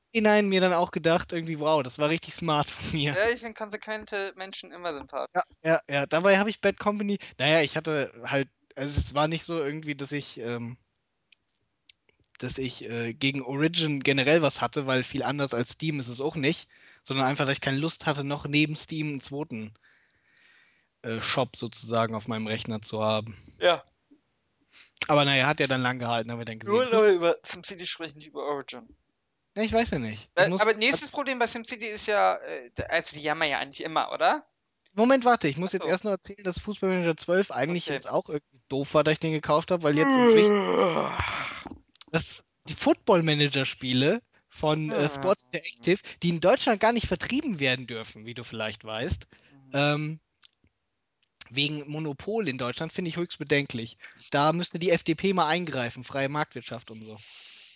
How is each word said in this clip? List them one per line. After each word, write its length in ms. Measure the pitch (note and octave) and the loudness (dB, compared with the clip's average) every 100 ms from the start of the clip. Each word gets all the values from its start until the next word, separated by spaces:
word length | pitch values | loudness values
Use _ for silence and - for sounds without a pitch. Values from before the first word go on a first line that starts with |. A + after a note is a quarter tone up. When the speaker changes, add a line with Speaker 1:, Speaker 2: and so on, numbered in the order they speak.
| _ | _
Speaker 1:
Nachhinein 360 | A3+ G#3+ G#3 G3+ | 2 4 6 4
mir 120 | F#3+ | 4
dann 120 | F#3 | 4
auch 180 | F3 F3 | 4 0
gedacht, 420 | F3 E3 E3+ - | 0 2 2 0
irgendwie, 280 | F3 E3 D3+ | -6 -6 -2
wow, 200 | D3+ D#3 | 2 2
das 200 | B2 - | 0 0
war 80 | D3 | 0
richtig 260 | E3 - | 0 -4
smart 340 | - E3+ D3 C#3+ | -4 0 2 0
von 300 | - - D#3+ | -4 -6 -2
mir. 160 | C#3+ | 0
Speaker 2:
Ja, 140 | D#3+ A3+ | 2 0
ich 80 | A#3 | 0
find 160 | A3+ G#3+ | -6 -10
konsequente 760 | G#3 G#3 G#3+ G#3+ G#3+ G3+ G3 | -10 -10 -8 -10 -6 -6 -6
Menschen 380 | F3+ F#3+ - F3 | -8 -12 -12 -14
immer 200 | E3+ F3 | -8 -6
sympathisch. 380 | C#3+ C3 C3+ C3 | -6 -8 -8 -4
Speaker 1:
Ja, 120 | F3+ - _ | -4 -4 _
ja, 180 | D#3+ D#3+ - | 0 0 0
ja. 180 | C#3 C#3 | -2 0
Dabei 340 | D#3+ G3 G3 | 2 6 6
hab 80 | G#3 | 4
ich 120 | - | 0
Bad 200 | G3 - | 0 0
Company, 400 | G#3+ G#3 G3+ G3+ - - | -2 -2 -2 -4 -6 -2
naja, 240 | C#3 D#3+ | 4 4
ich 140 | D3 D#3+ | 4 -2
hatte 360 | D#3+ D3+ B2+ A#2 A#2+ | -2 -2 -2 -6 -2
halt, 220 | C#3 C3 _ _ | -2 -2 _ _
also 240 | - C#3+ C#3+ | -8 -4 -2
es 160 | - | -2
war 140 | C3+ D3+ | 0 0
nicht 160 | E3 | 0
so 180 | - E3 | -4 -4
irgendwie, 320 | C#3+ D#3 D3+ | -4 -4 -6
dass 160 | C#3+ C#3 | -6 -6
ich, 280 | D3 - - | -6 -6 -8
ähm, 360 | A#2 A#2+ A#2 B2 _ _ _ _ _ _ _ _ _ _ _ _ _ _ _ - | -6 -6 -6 -12 _ _ _ _ _ _ _ _ _ _ _ _ _ _ _ -10
dass 200 | B2 C3+ | -8 -6
ich, 320 | B2+ - A2 | -6 -8 -8
äh, 240 | A#2 A#2 | -6 -6
gegen 280 | A2+ C#3 C#3 | -2 -2 -2
Origin 580 | B2+ C#3 D#3+ E3+ D#3+ C#3 | -6 -2 0 0 -2 0
generell 420 | C3+ C#3 C3 E3 | 0 2 4 4
was 180 | C#3+ - | 4 0
hatte, 280 | A#2+ D3 C3 | -2 -2 0
weil 160 | C3 | 0
viel 180 | - C3+ | -2 -4
anders 320 | A#2+ C#3+ C#3 | -2 -2 -2
als 160 | A#2+ B2 | -2 -4
Steam 300 | - D#3+ D3+ | -4 -4 -4
ist 80 | A#2 | -6
es 120 | B2 | -4
auch 140 | D3 | -4
nicht, 320 | D#3+ C3+ E3+ - _ - - | -2 0 -2 -6 _ -20 -14
sondern 220 | - C3+ C3 | -4 0 2
einfach, 180 | C#3+ C#3 | 2 0
dass 80 | |
ich 60 | C3+ | 0
keine 180 | C#3 C#3 | 0 0
Lust 280 | D#3+ - D#3+ | -2 -2 -2
hatte, 180 | C#3+ | -2
noch 240 | C#3 D3 D3 | -2 -6 0
neben 260 | D3 D3+ | 2 2
Steam 360 | D3+ - D#3+ D3+ | -2 -6 -6 -6
einen 100 | C#3+ | -6
zweiten, 520 | - C#3 D#3 A2+ A2 A2 _ _ _ _ _ _ _ _ _ _ _ _ | -8 -8 -8 -10 -12 -16 _ _ _ _ _ _ _ _ _ _ _ _
äh, 180 | A#2+ A2 | -8 -6
Shop 340 | - - B2 | -2 0 -2
sozusagen 640 | - A#2 - A2+ A#2 A2+ A2 | -4 -10 -10 -2 0 0 -2
auf 100 | A2 | -6
meinem 220 | A2 G#2+ | -6 -4
Rechner 340 | G#2+ A#2 A2 | -4 -6 -6
zu 220 | - G#2+ | -6 -2
haben. 320 | A2 G#2+ A2 - - - | 0 0 -2 -12 -20 0
Speaker 2:
Ja. 240 | F3 E3 - _ _ _ _ _ _ _ _ - - - - | 2 2 -2 _ _ _ _ _ _ _ _ -20 -16 -6 2
Speaker 1:
Aber 160 | D3 | 4
naja, 220 | C#3+ C3+ C3+ | 6 4 4
hat 140 | D3+ | 2
ja 80 | C3+ | 2
dann 140 | B2+ | 2
lang 180 | B2 B2+ | 0 -2
gehalten, 320 | A#2+ A#2 A2+ | -2 -2 -2
haben 80 | A#2 | -8
wir 40 | |
dann 140 | A2+ A2 | -10 -10
gesehen. 160 | G#2+ | 0
Speaker 2:
Wir 60 | A3+ | 0
wollen 140 | B3+ | 4
aber 180 | A3 G#3+ | 6 6
über 240 | F3 E3+ - | 6 4 0
SimCity 420 | - F3+ E3+ F#3 F3 | -4 -12 -12 -10 -10
sprechen, 320 | - D#3+ D3 | -10 -12 -14
nicht 80 | D3+ | -14
über 160 | C#3+ | -8
Origin. 460 | C3+ C#3+ C3 B2+ A2+ _ _ _ _ _ _ G3+ | -6 -6 -8 -14 -18 _ _ _ _ _ _ -4
Speaker 1:
Ja, 60 | |
ich 100 | G#3+ | 0
weiß 180 | A3+ A#3 | 2 2
ja 80 | D#3 | -2
nicht. 240 | A2+ G#2 | -4 -8
Ich 40 | - | -2
Speaker 2:
Weil, 140 | - F#3+ | 2 4
Speaker 1:
muss 120 | F#3+ | 4
Speaker 2:
aber 140 | G#3+ | 2
nächstes 360 | G#3+ A#3 D#4+ C#4+ | 4 2 0 -4
Problem 280 | - C4+ B3+ | -6 -4 -2
bei 80 | A#3 | -2
SimCity 400 | A#3+ A3+ A#3 A3 | -4 -10 -10 -8
ist 200 | G#3 - | -6 0
ja, 280 | G#3 F#3+ - | 4 4 2
äh, 320 | C3+ D#3 A#2+ | -4 -10 -10
d-, 100 | - | -10
also 320 | - E3 D#3+ D3+ | -2 -2 -2 -4
die 60 | |
jammern 260 | D3+ D#3 D3+ | -2 0 0
ja 100 | C3+ | -2
eigentlich 240 | C#3 - | -4 -8
immer, 280 | D#3+ D#3 - | -4 -2 -2
oder? 320 | B2+ E3+ D4 - _ _ _ _ | 2 2 2 -4 _ _ _ _
Speaker 1:
Moment, 320 | F#3+ A#3+ C4+ | 2 4 6
warte, 220 | A#3+ A#3 D#3 | 6 4 2
ich 120 | C#3 | -2
muss 120 | F#3 | -4
Speaker 2:
Ach 40 | |
Speaker 1:
jetzt 80 | F#3 | -2
Speaker 2:
so. 40 | D#3 | 0
Speaker 1:
erst 140 | F3+ | 0
noch 60 | G#3+ | -2
erzählen, 320 | F#3+ - G3+ | -4 -6 -10
dass 160 | F#3+ E3+ | -8 -6
Fußballmanager 580 | G#3 G3+ F#3+ F#3 E3+ D#3 | -8 -2 0 2 0 0
zwölf 360 | - F#3 G3+ | 2 2 2
eigentlich 320 | B2 C#3+ F3 | 0 -2 -2
Speaker 2:
Okay. 100 | E3 | -4
Speaker 1:
jetzt 160 | C3+ - | -6 -2
auch 180 | D3 - | -4 -2
irgendwie 320 | D3+ - C3 - | -8 -10 _ -6
doof 260 | C3+ C#3 | -4 2
war, 100 | D#3 | 4
dass 80 | D3+ | 4
ich 80 | D#3 | 2
den 120 | D#3+ | 0
gekauft 380 | D#3 - D3+ - | -2 2 2 2
hab, 140 | F3+ | 2
weil 120 | D3+ D3 | 4 4
jetzt 200 | F3 C4 | 6 6
inzwischen 360 | A#3+ A3 G#3 | 8 10 8
Speaker 2:
<sighs> 1600 | G3+ F#3 F3 F#3+ D#3 - - - - - - - - _ - - | 6 4 4 4 2 -2 -4 -4 -6 -8 -10 -14 -18 _ -20 -4
Speaker 1:
das, 340 | E3 - - - _ - | -2 -2 -6 -10 _ -10
die 60 | |
Football-Manager-Spiele 1500 | - C#4+ E4 - F#3 D#3+ D3 C#3+ C#3 B2+ - B2+ B2+ C#3+ A#3 - _ _ | 0 2 2 4 4 6 4 2 2 -2 -4 0 4 4 2 -4 _ _
von, 420 | - D3+ D#3 D#3 | -4 0 0 0
äh, 40 | D3+ | 0
Speaker 2:
Ah. 120 | C#3+ | 0
Speaker 1:
Sports 360 | C#3 F3+ G#3 - | 0 0 0 -2
Interactive, 480 | E3 E3 - C3+ G3 - - | -8 -8 -4 0 0 -2 -4
die 80 | E3+ | -2
in 100 | E3+ | 2
Deutschland 400 | F3 C4+ C4+ G#3 | 4 4 4 4
gar 120 | A3+ | 4
nicht 140 | A#3+ - | 2 0
vertrieben 540 | F3+ - C4 D4+ E3 | -4 -2 -2 -2 0
werden 260 | C3+ B2+ A#2+ | 0 0 -4
dürfen, 400 | A2+ A2 A2+ A2 | -10 -12 -14 -14
wie 80 | |
du 80 | A#2+ | -12
vielleicht 420 | A#2 A2+ A2 G#2+ | -10 -6 -6 -8
weißt, 440 | A2 A2 D#3 - - _ _ | -8 -6 -4 -6 -10 _ _
Speaker 2:
Mhm. 180 | C#3 C3+ | -20 -6
Speaker 1:
ähm, 460 | C#3 D3 D3 D3+ D#3+ _ _ - _ _ _ _ _ _ _ _ - - | 0 0 0 -4 -10 _ _ -20 _ _ _ _ _ _ _ _ -10 -6
wegen 400 | B2 C#3+ D3+ C#3+ | -2 -2 -2 -6
Monopol 600 | D3+ D#3 C#3 - A3 F3 | -6 -6 -6 -4 -2 -2
in 100 | B2+ | -2
Deutschland, 340 | A#2+ - D#3+ | -4 -4 -6
finde 160 | - F3 | -6 -6
ich 80 | E3+ | -6
höchst 220 | F3+ - | -6 -6
bedenklich. 600 | D3 C#3+ C#3 A#2 A#2 - - - - | 0 0 0 -6 -10 -14 -20 -20 -2
Da 200 | C#3+ D3+ | 2 4
müsste 280 | E3+ F3 F3 | 2 -2 -2
die 100 | F3+ | 2
F 140 | E3+ | 2
D 100 | - | 2
P 180 | D#3 G3 | 0 0
mal 140 | F#3 D3+ | 2 2
eingreifen, 560 | E3+ E3+ C3 A#2+ B2+ | 0 -2 -4 -4 -6
freie 260 | A#2 C#3 C3+ | -8 -4 -2
Marktwirtschaft 640 | D3 D3+ B2 - A2+ - | -2 -4 -8 -12 -12 -14
und 120 | A2 | -16
so. 140 | A2 G#2+ - - - - - | -16 -18 -18 -20 -20 -20 -20